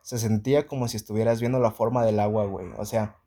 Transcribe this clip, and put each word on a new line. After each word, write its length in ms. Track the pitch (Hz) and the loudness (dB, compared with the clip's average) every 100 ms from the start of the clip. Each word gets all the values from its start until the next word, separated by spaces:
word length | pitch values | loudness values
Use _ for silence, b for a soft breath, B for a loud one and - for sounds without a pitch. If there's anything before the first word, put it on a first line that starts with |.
se 160 | - 123 | -10 -4
sentía 500 | 113 107 117 143 147 | 0 0 2 2 2
como 200 | 135 120 | -4 -4
si 100 | 110 | -4
estuvieras 420 | - 107 110 113 | -4 0 2 2
viendo 200 | 120 131 | 0 2
La 120 | 117 | 2
Forma 320 | 107 113 123 113 | 2 0 2 2
del 140 | 107 | 2
Agua, 260 | 104 107 101 | 2 0 -2
güey. 220 | 95 90 107 | -4 -10 -10
O 80 | 107 | -4
sea, 320 | 113 107 - | -2 -2 -6